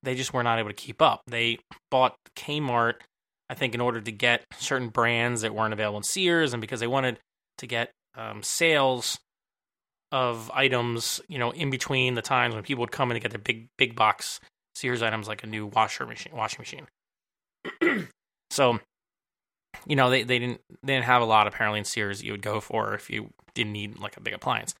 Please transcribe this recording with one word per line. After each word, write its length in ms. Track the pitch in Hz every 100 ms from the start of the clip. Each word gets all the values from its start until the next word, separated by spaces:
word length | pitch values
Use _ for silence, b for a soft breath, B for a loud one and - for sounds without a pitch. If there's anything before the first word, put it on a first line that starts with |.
they 120 | 131
just 180 | 127 127
were 100 | 131
not 160 | 120 113
able 120 | 107
to 40 |
keep 280 | 104 - -
up. 200 | 156 - -
They 320 | 120 117 113 _ - _
bought 260 | 131 127 - - -
Kmart, 580 | - 147 143 120 117 - - _ _ _ _
I 40 |
think, 200 | 123 131
in 60 | 117
order 200 | 123 117
to 120 | 107
get 320 | 104 123 120 - -
certain 300 | - 135 120
brands 540 | 110 117 117 120 120
that 120 | 110
weren't 180 | 107 110
available 260 | 107 107 104
in 40 |
Sears, 500 | 104 - 185 170 151
and 80 | 120
because 200 | 110 123
they 60 | 120
wanted 320 | 135 131 117 _ _ _ -
to 80 | 120
get, 240 | 120 120 _ _ -
um, 260 | 110 107
sales 760 | 107 - 165 151 135 127 - - _ _ _ _ _ _ _ _ _
of 380 | 135 127 117 110
items, 680 | - 135 127 120 117 - - -
you 100 | 147
know, 120 | 120
in 200 | 147 147
between 440 | 131 - 135 127
the 80 | 123
times 320 | - 131 120
when 80 | 110
people 180 | 98 131
would 120 | 120
come 180 | - 127
in 40 |
to 60 | 117
get 120 | 113
the 60 | 113
big, 300 | 104 113 117 -
big 200 | 127 113
box 440 | 110 - - - b _ _
Sears 280 | - 127 123
items, 260 | 113 110 104
like 140 | 107
a 40 | 107
new 200 | 107 104
washer 400 | 107 107 - 123
machine, 280 | 113 -
washing 260 | 120 107 -
machine. 1500 | 117 139 139 _ _ _ _ _ _ _ - - 339 247 151
<clears throat> 60 | _ _ _ _
So, 280 | - 131 117 _ _ _ _ _ _ _ _ _ - -
you 100 | 147
know, 140 | 127
they, 120 | 131
they 160 | 120 123
didn't, 220 | 123 120 _ -
they 120 | 135
didn't 120 | 135 120
have 160 | 123
a 40 | 117
lot 200 | 110 104
apparently 320 | - 107 107
in 60 |
Sears 340 | 104 - 104 101
that 80 | 107
you 60 |
would 100 | 104
go 180 | 104 104
for 340 | - 110 107
if 160 | 104 -
you 220 | 110 107 - _
didn't 180 | - 107
need, 260 | 104 104 110
like, 180 | 104 -
a 40 |
big 140 | -
appliance. 400 | - - 117 - -